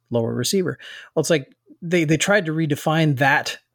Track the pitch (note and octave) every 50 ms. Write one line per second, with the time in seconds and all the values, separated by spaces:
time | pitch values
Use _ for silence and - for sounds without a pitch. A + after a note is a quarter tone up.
0 | _ _ A#3 A#2+ A#2 A#2 A#2 A#2+ B2 - - G3 F#3 C#3+ C3 - - - - -
1 | - - _ D#3 D#3 - F3 D3+ C3+ - _ _ _ _ - _ - E3+ F3 F3
2 | D#3+ D3 D#3+ D3+ - - G3+ G#3+ F3+ D#3 D#3 D#3+ E3 D3+ D3+ D#3+ - E3+ D#3 D#3+
3 | D#3+ D#3 C#3+ B2 C#3+ C3+ C#3+ D3 - - - - _ _